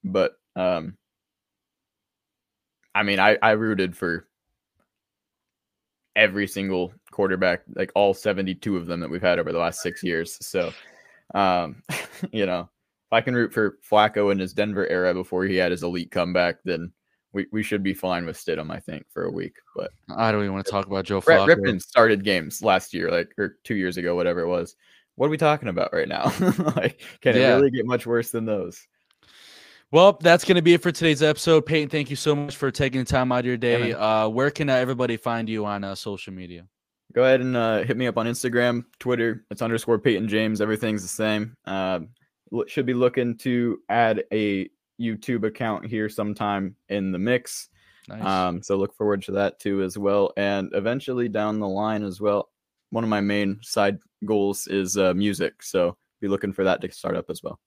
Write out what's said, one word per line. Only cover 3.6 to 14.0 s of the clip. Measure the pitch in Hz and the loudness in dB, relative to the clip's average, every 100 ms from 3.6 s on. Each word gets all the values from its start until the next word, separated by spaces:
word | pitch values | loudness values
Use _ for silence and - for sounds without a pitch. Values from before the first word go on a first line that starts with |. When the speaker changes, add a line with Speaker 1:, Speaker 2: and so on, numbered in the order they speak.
| 110 101 92 87 | 2 0 -2 -2
Speaker 1:
for | 87 82 - _ _ _ _ _ _ _ _ _ _ _ _ _ _ _ _ _ _ 104 | -4 -4 -8 _ _ _ _ _ _ _ _ _ _ _ _ _ _ _ _ _ _ 2
every | 107 98 98 | 4 2 -4
single | 98 98 95 90 - _ | -4 -2 -2 -2 -8 _
quarterback, | - 98 92 92 87 - - | -2 0 2 2 0 -6 -6
like, | 95 - | -2 4
all | 101 | 4
seventy-two | 98 107 95 95 90 110 92 | 2 -2 -2 -2 -4 -4 -4
of | 85 | -4
them | 87 | -6
that | 78 | -6
we've | 85 | -2
had | 90 87 | 0 2
over | 85 | 0
the | 85 | -2
last | 82 - | -2 -2
six | 90 - | -8 -6
years. | 92 82 85 - - | -4 -4 -4 -10 -6
So, | 95 85 - - - _ _ _ - | -4 -4 -8 -20 -20 _ _ _ 0
um, | 98 90 85 62 - - - | 2 2 -2 -10 -12 -10 -10
<laughs> | - - | -12 -8
you | 113 98 | -4 -2
know, | 90 | -2
if | 85 _ _ _ _ | -6 _ _ _ _
I | 113 | 0
can | 117 123 | 2 0
root | 113 | 0
for | - 104 - - | 0 -2 -2 2
Flacco | 104 | 4